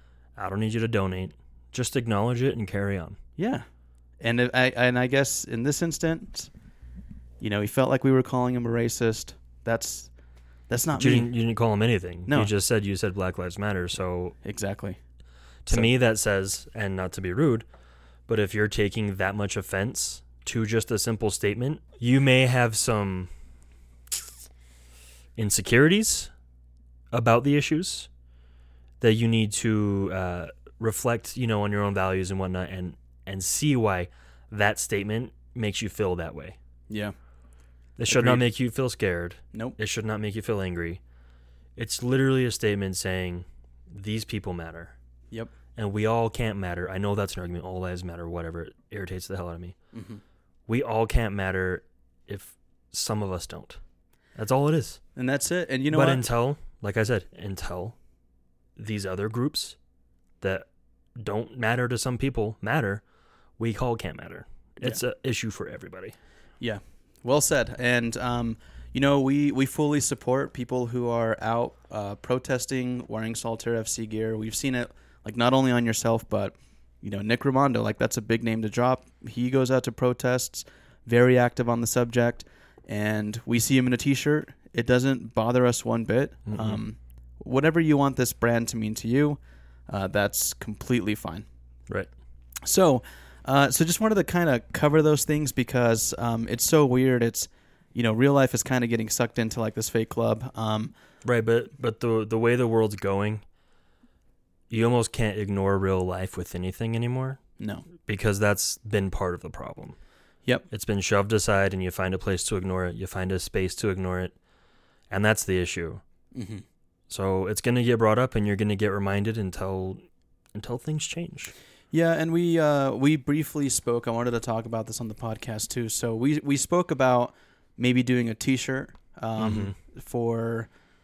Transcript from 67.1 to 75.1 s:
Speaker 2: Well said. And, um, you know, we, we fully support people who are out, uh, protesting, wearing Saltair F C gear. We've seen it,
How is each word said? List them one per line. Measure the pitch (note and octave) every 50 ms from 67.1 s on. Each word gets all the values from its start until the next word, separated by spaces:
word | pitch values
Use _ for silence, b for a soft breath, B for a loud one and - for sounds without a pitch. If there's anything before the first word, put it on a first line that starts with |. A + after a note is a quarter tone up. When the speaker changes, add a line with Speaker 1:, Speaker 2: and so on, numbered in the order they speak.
| _ _ -
Speaker 2:
Well | A#2+ C#3 D3
said. | - - D#3+ C3 A2+ - A#2+ -
And, | B2 B2 B2 A#2+ A#2 A#2 A2+ A#2+
um, | B2 A#2+ A#2+ A#2+ A#2 A#2 A2+ b b b b b b b
you | - B2+
know, | C#3 C#3 C#3+ C#3+
we, | C3 C3+ C#3+ C#3+ D3 C#3+
we | - C3 C3+
fully | C3 - - D3+ D3 D3 C#3+
support | - - C3 - - B2 B2+ C3+ C#3 -
people | - B2 A#2+ - C3 B2+ B2
who | A#2 A#2+ B2 A#2+ A#2+
are | A#2 A#2 A2+ A2+ G#2+ -
out, | A#2 A2+ A#2 A#2 B2 - - _ - -
uh, | - G#2+ G2+ G2+ G#2
protesting, | - - - B2+ B2+ - - C3 A#2+ - - C#3 B2+ B2 B2 B2 B2 - -
wearing | - A2 A2 A2+ A2+
Saltair | - - A#2+ A2+ A2+ - A#2+ A#2
F | A2 A2 -
C | - A2+ A2+
gear. | G#2+ A2 A2 A2 A2 A2+
We've | A2 A2 A2 A2
seen | - - C3+ B2+
it, | B2 A#2+ - b b b b